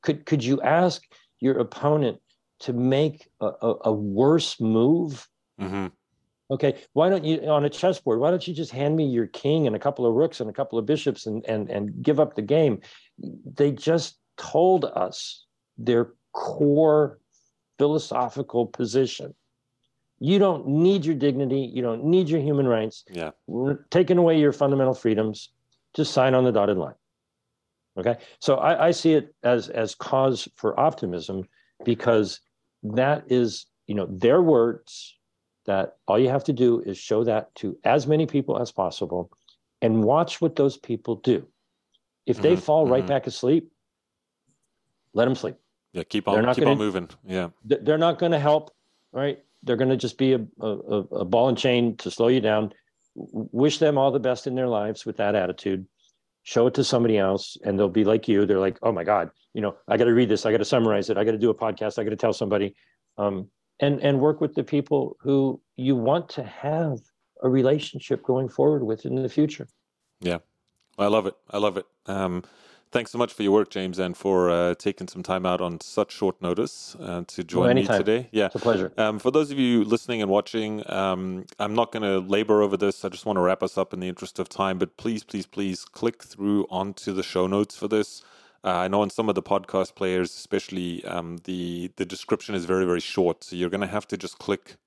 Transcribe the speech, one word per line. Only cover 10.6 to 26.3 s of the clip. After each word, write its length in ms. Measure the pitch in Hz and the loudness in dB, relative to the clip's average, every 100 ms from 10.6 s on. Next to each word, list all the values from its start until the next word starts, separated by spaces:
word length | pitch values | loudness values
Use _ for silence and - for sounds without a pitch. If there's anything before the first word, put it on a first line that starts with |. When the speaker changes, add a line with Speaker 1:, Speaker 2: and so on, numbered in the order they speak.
| 139 113 | -4 -4
Speaker 1:
of 60 | |
bishops 400 | 107 151 147 - 113 | -2 -2 -2 -4 -6
and, 160 | 107 - | -8 -4
and, 240 | 110 104 | -6 -4
and 320 | 104 104 123 | -6 -6 -4
give 180 | 123 147 | 0 2
up 160 | 147 - | 2 0
the 60 | |
game? 380 | 104 147 156 101 - - _ - - 127 - - | 0 2 4 0 -6 -20 _ -16 -14 -14 -16 0
They 160 | 147 | 0
just 460 | 131 - 165 151 _ _ - | 0 0 0 -2 _ _ -18
told 480 | - 151 180 185 | -4 2 4 4
us 640 | 127 - 92 - - - _ _ _ - | 0 -2 -4 -6 -14 -16 _ _ _ -8
their 340 | 117 117 117 _ _ | 0 2 0 _ _
core 840 | - - - 147 143 160 151 143 - _ _ _ _ _ _ | -10 -8 0 2 4 6 4 2 -4 _ _ _ _ _ _
philosophical 880 | 143 156 - 120 127 139 139 120 113 | 2 2 -2 -4 -4 -4 -4 -2 -2
position. 680 | - 120 120 127 - - - _ _ _ _ _ _ _ _ | -2 -2 0 0 -4 -14 -16 _ _ _ _ _ _ _ _
You 180 | 139 196 | 0 4
don't 280 | 196 160 135 | 4 2 0
need 380 | 147 175 196 151 | 4 4 4 0
your 80 | |
dignity. 460 | 147 143 131 135 135 | 0 0 0 -2 -2
You 200 | 127 127 | -2 -4
don't 240 | 123 113 | -2 -2
need 240 | 143 180 165 | 2 2 2
your 120 | 165 | 0
human 260 | 143 143 135 | 0 2 2
rights. 360 | 113 110 - _ | 2 0 -8 _
Speaker 2:
Yeah. 200 | 90 80 - - | -10 -10 -10 -10
Speaker 1:
We're 300 | 107 135 143 - | -4 -2 -4 0
taking 280 | 170 180 180 | 0 4 4
away 200 | 170 160 | 6 6
your 140 | 147 | 4
fundamental 420 | 143 139 139 131 | 4 0 2 2
freedoms. 540 | 127 113 107 110 107 - _ _ _ _ | 0 0 0 0 -4 -14 _ _ _ _
Just 180 | - 151 | -4 -2
sign 220 | - 131 | 2 4